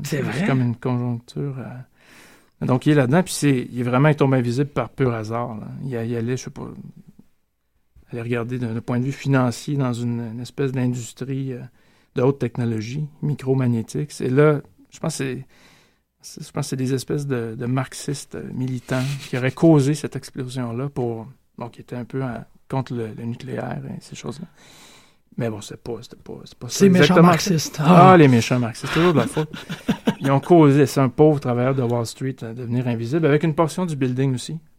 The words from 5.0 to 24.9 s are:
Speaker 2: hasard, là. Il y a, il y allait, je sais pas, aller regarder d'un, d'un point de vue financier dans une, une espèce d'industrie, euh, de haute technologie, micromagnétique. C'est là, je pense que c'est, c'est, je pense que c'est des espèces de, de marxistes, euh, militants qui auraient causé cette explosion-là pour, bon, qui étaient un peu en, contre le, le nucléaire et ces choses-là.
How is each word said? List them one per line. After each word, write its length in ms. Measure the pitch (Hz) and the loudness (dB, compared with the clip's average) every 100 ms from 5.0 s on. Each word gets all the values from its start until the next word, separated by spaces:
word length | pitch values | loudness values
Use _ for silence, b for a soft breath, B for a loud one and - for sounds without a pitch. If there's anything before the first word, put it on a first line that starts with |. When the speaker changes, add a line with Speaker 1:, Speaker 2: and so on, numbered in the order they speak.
| 131 | -2
Speaker 2:
hasard, 440 | 117 107 117 123 107 | -2 -4 -6 -6 -8
là. 100 | - 131 | -12 -10
Il 60 | 143 | -8
y 80 | 120 | -6
a, 80 | |
il 60 | 113 | -4
y 40 | 117 | -4
allait, 200 | 117 127 | -4 -6
je 80 | |
sais 60 | - | -8
pas, 180 | 139 127 - - - - - - _ _ _ _ _ _ _ _ | -14 -14 -14 -18 -20 -20 -20 -20 _ _ _ _ _ _ _ _
aller 100 | 120 | -10
regarder 360 | 117 120 117 127 | -4 -4 -4 -6
d'un, 140 | 120 | -6
d'un 60 | 113 | -6
point 200 | - 123 | -4 -2
de 40 | |
vue 80 | 131 | -2
financier 640 | 139 135 139 127 117 - 143 | -4 0 2 2 -2 -4 -2
dans 160 | 131 | -2
une, 280 | 120 120 117 117 | -2 -4 -6 -8
une 60 | 117 | -10
espèce 320 | 120 - 139 | -10 -6 -4
d'industrie, 800 | 131 123 123 113 - 127 135 135 | -2 -2 -2 -8 -12 -8 -8 -8
euh, 80 | 123 131 _ _ _ _ | -10 -14 _ _ _ _
de 80 | - | 0
haute 160 | 127 139 | 0 2
technologie, 680 | 120 - 117 110 107 143 151 - | -2 -2 -4 -4 -6 -8 -8 -6
micromagnétique. 880 | 151 139 131 135 123 117 107 147 147 | -4 -4 -2 0 2 0 -4 -8 -8
C'est 160 | - 127 | -6 -2
là, 320 | 131 151 143 - _ _ | 2 4 2 -4 _ _
je 100 | - | -10
pense 180 | 165 - | -8 -6
que 60 | |
c'est, 220 | 135 127 131 b b b b b b _ | -6 -8 -12 b b b b b b _
c'est, 260 | - - 156 | -20 -18 -12
je 60 | |
pense 140 | - 139 | -8 -6
que 40 | |
c'est 60 | 135 | -4
des 180 | 127 | -2
espèces 320 | 135 - 147 143 | -4 -4 -6 -4
de, 280 | 123 113 110 | -6 -6 -6
de 80 | 120 | -4
marxistes, 680 | 131 127 - - 143 - - | -2 -4 -8 -8 -10 -10 -14
euh, 80 | - | -10
militants 480 | - 127 127 - 127 131 143 - | -6 -6 -6 -4 -4 -4 -6 -6
qui 80 | 131 | -4
auraient 140 | 127 | -4
causé 440 | - 165 151 135 | 2 6 6 4
cette 200 | 151 120 | 0 -6
explosion-là 720 | 127 - - 127 131 120 117 143 | -10 -12 -12 -10 -8 -6 -6 -6
pour, 380 | 143 120 113 113 131 _ - | -6 -6 -6 -12 -20 _ -16
bon, 100 | 120 | -16
qui 120 | - | -16
étaient 160 | - 123 | -14 -12
un 80 | |
peu 180 | 117 135 | -10 -8
en, 220 | 131 113 - _ - | -8 -8 -14 _ -8
contre 260 | 135 123 | -6 -4
le, 140 | 120 110 107 | -6 -8 -8
le 80 | |
nucléaire 580 | 117 120 127 123 127 147 135 | -10 -10 -10 -8 -8 -8 -10
et 120 | - | -12
ces 140 | - | -14
choses-là. 320 | 143 - 131 175 b b b b | -14 -12 -12 -16 b b b b